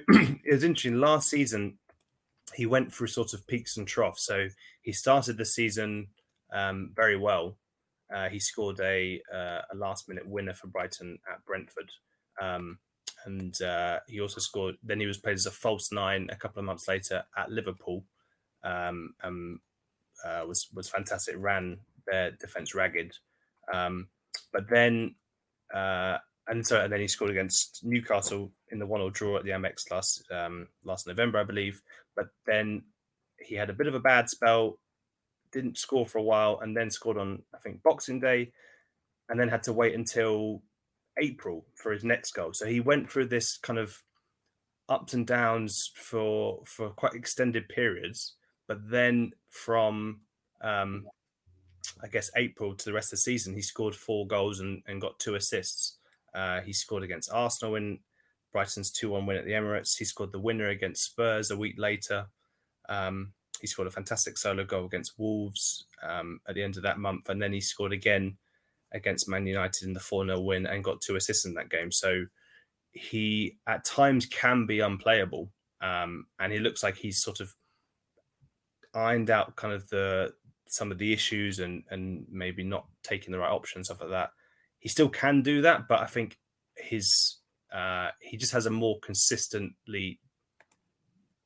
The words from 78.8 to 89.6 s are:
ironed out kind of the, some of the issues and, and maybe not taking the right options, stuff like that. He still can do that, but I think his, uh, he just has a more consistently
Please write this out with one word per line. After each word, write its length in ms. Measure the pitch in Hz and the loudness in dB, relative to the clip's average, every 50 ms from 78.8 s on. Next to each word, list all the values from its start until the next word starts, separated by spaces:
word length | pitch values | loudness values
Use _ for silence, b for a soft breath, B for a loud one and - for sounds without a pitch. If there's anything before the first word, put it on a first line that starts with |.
| _ _ - | _ _ -2
ironed 340 | 117 113 117 120 117 113 107 | 0 2 4 4 4 4 4
out 260 | 113 107 98 - - | 4 4 4 2 -4
kind 180 | - - 107 101 | -6 -6 -6 -4
of 140 | 98 95 - | -6 -6 -4
the, 420 | 104 98 98 95 95 95 92 - - _ _ _ _ _ _ | -2 0 0 2 2 0 0 -2 -4 _ _ _ _ _ _
some 240 | - - - 110 104 | -2 -2 -2 0 -2
of 60 | 98 | -4
the 160 | 90 104 107 110 | -2 0 2 2
issues 460 | 101 - - 113 104 104 101 95 95 | 2 2 0 0 0 0 0 0 0
and, 260 | 92 87 90 - - - | -2 -2 -6 -8 -10 -10
and 340 | 95 95 92 92 92 80 - - | -8 -8 -6 -6 -6 -8 -10 -10
maybe 340 | - 95 90 92 90 92 92 | -10 -8 -6 -6 -6 -6 -4
not 220 | 95 101 - - - _ _ - | -4 -4 -6 -6 -10 _ _ -10
taking 300 | - 104 98 - - 92 | -6 -6 -6 -6 -6 -6
the 60 | 92 | -4
right 140 | 90 - - | -2 0 -2
options, 360 | - - - - 92 92 - | -2 -4 -6 -10 -8 -8 -8
stuff 120 | 95 95 | -8 -8
like 100 | - 85 | -8 -6
that. 200 | 92 92 87 - - _ _ _ _ _ _ _ _ _ | -4 -4 -4 -4 -6 _ _ _ _ _ _ _ _ _
He 100 | - - | -4 0
still 200 | - - 156 139 | 4 6 4 4
can 340 | - - - 139 143 139 127 | 4 2 2 4 6 6 6
do 200 | 143 147 143 143 | 4 4 6 8
that, 240 | 165 - 104 117 | 6 6 6 4
but 140 | - 117 110 | 2 2 2
I 60 | 107 | 2
think 320 | - - 120 113 98 - - _ _ _ _ _ _ _ | 0 -4 -4 -6 -6 -8 -16 _ _ _ _ _ _ _
his, 600 | - - - 113 110 98 - - - - - - - _ _ _ _ _ _ - | -16 -10 -6 -4 2 6 8 8 8 8 6 2 -2 _ _ _ _ _ _ -8
uh, 360 | 95 90 92 92 90 90 85 - - | -6 -4 -2 -2 -2 -2 -4 -6 -8
he 160 | - - - | -12 -12 -4
just 160 | 110 131 113 - | 0 2 2 2
has 140 | 123 107 | 2 2
a 40 | 113 | 0
more 280 | 110 113 113 113 107 104 | 0 2 2 0 0 -2
consistently 1200 | - - 101 - - - 120 113 - - - 107 | -4 -2 2 4 4 4 4 2 0 -2 -2 -4